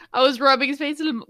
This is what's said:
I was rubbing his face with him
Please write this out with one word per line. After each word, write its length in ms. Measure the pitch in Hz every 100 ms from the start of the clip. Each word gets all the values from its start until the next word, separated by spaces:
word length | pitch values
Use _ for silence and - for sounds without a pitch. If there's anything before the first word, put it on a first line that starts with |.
| -
I 100 | 247
was 180 | 269 240
rubbing 300 | 269 254 262
his 80 | 285
face 200 | 294 302
with 80 | 311
him 160 | 233